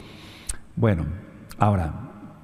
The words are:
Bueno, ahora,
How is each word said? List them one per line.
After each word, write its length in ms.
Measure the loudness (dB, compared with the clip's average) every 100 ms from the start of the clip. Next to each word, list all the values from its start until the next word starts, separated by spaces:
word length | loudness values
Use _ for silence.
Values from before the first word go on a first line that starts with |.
| -16 -18 -18 -14 -8 -8 -6 2
Bueno, 300 | 4 4 0 -6 -10 -18 -8 2
ahora, 540 | 4 4 2 -4 -10 -14 -16 -18